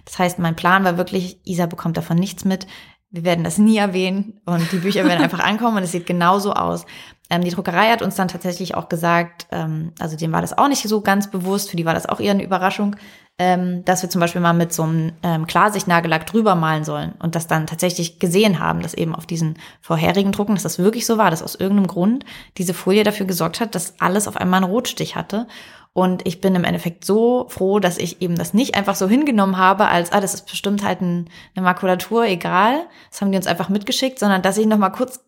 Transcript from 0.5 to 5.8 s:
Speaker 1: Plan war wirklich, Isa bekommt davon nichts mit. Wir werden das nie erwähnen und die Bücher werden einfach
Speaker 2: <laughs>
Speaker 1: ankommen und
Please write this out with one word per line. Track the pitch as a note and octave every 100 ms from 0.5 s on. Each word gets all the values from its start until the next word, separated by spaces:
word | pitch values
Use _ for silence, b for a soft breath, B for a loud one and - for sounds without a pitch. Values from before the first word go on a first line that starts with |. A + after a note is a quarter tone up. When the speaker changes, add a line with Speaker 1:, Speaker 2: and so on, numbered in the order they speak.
| E3
Speaker 1:
Plan | F3 F#3+
war | F#3+ F3
wirklich, | F3+ F#3+ F3+ - -
Isa | F3 E3+
bekommt | F3 E3 E3
davon | E3 E3+
nichts | F#3+ -
mit. | F#3+ F#3+ - B B B _
Wir | F3
werden | E3+ E3
das | E3 E3
nie | G#3+ A3
erwähnen | G3+ F#3 F#3 G3 G3+ - -
und | F3 E3
die | F#3
Bücher | F#3 G3
werden | F#3 F3
einfach | - F3+
Speaker 2:
<laughs> |
Speaker 1:
ankommen | - G#3+ A#3
und | G#3+